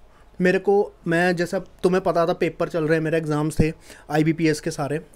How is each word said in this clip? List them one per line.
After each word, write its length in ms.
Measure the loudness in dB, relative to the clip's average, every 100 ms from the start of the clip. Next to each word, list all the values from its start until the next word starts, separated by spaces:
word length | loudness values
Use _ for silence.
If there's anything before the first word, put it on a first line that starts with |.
| -20 -20 -18 -2
मेरे 180 | 0 2
को, 340 | 2 2 0 -6 -2
मैं 280 | 0 2 0
जैसा 240 | -2 -4
तुम्हें 440 | -8 -2 0 2
पता 220 | 2 0 0
था 80 |
paper 340 | 0 -2 -2 -4
चल 160 | -2
रहे 140 | 0 0
हैं, 60 |
मेरे 140 | 0 -2
exams 420 | -2 -2 -2 0
थे 140 | 0 0 -18 -20 -4
आईबीपीएस 500 | 0 2 2 0 0
के 120 | -4
सारे, 280 | -6 -4 -6 -8